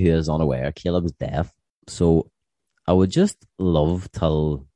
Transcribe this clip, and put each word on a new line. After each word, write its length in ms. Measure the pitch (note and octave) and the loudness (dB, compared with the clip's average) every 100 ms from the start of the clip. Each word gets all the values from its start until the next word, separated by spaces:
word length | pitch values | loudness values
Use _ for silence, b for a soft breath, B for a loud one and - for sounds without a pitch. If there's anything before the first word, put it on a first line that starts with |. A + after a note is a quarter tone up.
who 80 | F2+ | 4
is 180 | D#2+ D#2 | 2 0
unaware, 420 | D#2 D2+ B1+ C#2 | 0 0 -2 -6
Caleb 340 | - F2 F2 E2+ | -6 -4 -2 -2
is 60 | |
deaf. 380 | - - C#2 - _ _ _ - | -6 -6 -4 -6 _ _ _ -12
So 420 | - E2+ E2 - _ _ _ _ _ - | 0 2 2 0 _ _ _ _ _ 0
I 80 | |
would 160 | F#2 F#2+ | 2 2
just 260 | D3+ G3+ - _ - | 2 0 -2 _ -4
love 500 | F#2 D#2+ D2+ F2+ F#2+ | 0 2 0 -2 -6
to 520 | - D#2+ D#2 D2+ C#2+ C#2 | -4 -2 0 -2 -4 -10